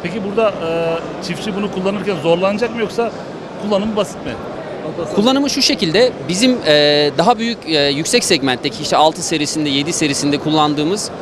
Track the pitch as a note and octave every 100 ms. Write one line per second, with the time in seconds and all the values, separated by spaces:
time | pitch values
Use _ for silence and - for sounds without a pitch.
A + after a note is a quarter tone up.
0 | F3 G#3+ G3 G3+ A3 F#3 E3 E3 E3 E3
1 | D#3+ - - E3+ A3 F#3+ G#3 F#3+ F#3 G3+
2 | F#3+ F3+ C#3+ E3+ F#3+ G#3 A#3 A3+ G#3+ -
3 | A#3 - - - - - G#3 G3+ G#3+ G#3+
4 | G3 - D3+ A2+ - - - - D#3 D#3+
5 | E3 - A3 C4+ C#4+ - B3+ - F3 D#3
6 | B3 - C3+ F3+ B3+ B3 D#3 D3 D3 D3
7 | D3 C#3 F3+ A#3 A#3 A3+ D#3+ D#3 C#3+ C#3+
8 | D#3+ A#3+ - E3 C3+ B2 D3 A#2 D3 D#3
9 | D3+ D#3 E3 D#3+ D3 D#3+ D3 C#3 C#3+ D#3+
10 | D3+ C#3 C#3+ D3 D3+ D#3 D3+ D3 D3+ G#3
11 | - -